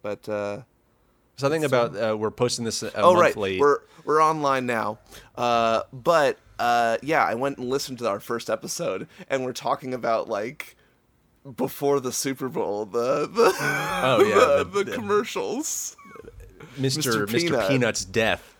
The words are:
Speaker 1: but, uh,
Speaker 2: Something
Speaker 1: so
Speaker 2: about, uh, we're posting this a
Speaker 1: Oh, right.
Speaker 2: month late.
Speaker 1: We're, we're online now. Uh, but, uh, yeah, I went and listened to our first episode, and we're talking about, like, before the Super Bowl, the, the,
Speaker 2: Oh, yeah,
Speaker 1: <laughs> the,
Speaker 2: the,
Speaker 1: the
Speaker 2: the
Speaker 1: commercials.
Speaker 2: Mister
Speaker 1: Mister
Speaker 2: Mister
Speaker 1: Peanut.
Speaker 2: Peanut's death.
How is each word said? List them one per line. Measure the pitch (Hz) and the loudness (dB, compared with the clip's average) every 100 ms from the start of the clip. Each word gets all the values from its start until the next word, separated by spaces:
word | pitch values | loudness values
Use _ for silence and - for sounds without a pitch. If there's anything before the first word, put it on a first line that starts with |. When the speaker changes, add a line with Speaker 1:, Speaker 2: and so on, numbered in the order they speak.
Speaker 1:
but, | 104 101 - | -8 -8 -6
uh, | 104 101 101 - _ _ _ _ _ _ - | -4 -4 -6 -12 _ _ _ _ _ _ -4
Speaker 2:
Something | 135 160 | -2 0
Speaker 1:
so | 147 | 2
Speaker 2:
about, | 127 117 101 | 2 2 0
uh, | 110 107 | -2 0
we're | 107 | -2
posting | - 123 - 113 | 0 -2 -2 -4
this | - | -4
a | 107 110 | -6 2
Speaker 1:
Oh, | 175 175 | 6 6
right. | 156 | 6
Speaker 2:
month | 113 | 2
late. | 98 95 | -2 4
Speaker 1:
We're, | 143 139 - - | 4 4 -2 -10
we're | - 151 | 0 4
online | 156 156 143 135 123 | 4 2 0 0 0
now. | 117 104 110 - - - - | -2 -2 -6 -14 -20 -16 -4
Uh, | 120 117 113 113 - | 0 2 4 2 0
but, | 131 139 165 135 - _ - | -4 2 4 4 0 _ -4
uh, | 117 120 117 113 | 0 2 2 0
yeah, | 135 156 92 | 0 2 2
I | 113 | 0
went | 139 135 | -2 -4
and | 123 | -4
listened | 135 - 120 | -4 -4 -4
to | 117 | -2
our | 98 | -4
first | - 117 - | -4 -6 -4
episode, | 110 - - 151 95 160 - 180 | -6 -4 -6 -4 -6 -8 -14 -4
and | 135 127 | -4 -4
we're | |
talking | 120 117 139 127 | -6 -4 -4 -4
about, | 127 117 110 - | -4 -2 -2 -2
like, | 104 117 151 - - _ _ _ _ _ _ 139 120 | -4 -6 -10 -18 -20 _ _ _ _ _ _ -14 -6
before | 131 - 143 143 | -6 -2 0 0
the | 127 | 0
Super | - 143 131 131 | -4 -4 -4 -6
Bowl, | 120 92 104 104 | -4 -2 -2 -4
the, | 117 123 139 156 | -2 0 0 -2
the, | 196 294 - | 2 2 2
Speaker 2:
Oh, | - - - - - - 415 | -2 -4 -4 -2 2 4 4
yeah, | 403 | 6
Speaker 1:
<laughs> | - - | 4 4
the, | - | 0
Speaker 2:
the, | 196 | -4
Speaker 1:
the | |
Speaker 2:
the | 202 - | -4 -4
Speaker 1:
commercials. | 202 208 240 190 104 226 320 - - - - - - - - - - 139 | -2 0 0 -4 -4 -6 -6 -8 -10 -12 -20 -20 -20 -20 -20 -20 -16 -4
Speaker 2:
Mister | 131 147 135 110 101 | -2 0 0 0 0
Speaker 1:
Mister | |
Speaker 2:
Mister | 175 170 | 0 0
Speaker 1:
Peanut. | 131 95 | 0 2
Speaker 2:
Peanut's | 131 113 - 92 | 2 2 0 -2
death. | 107 110 87 - | 0 2 0 -4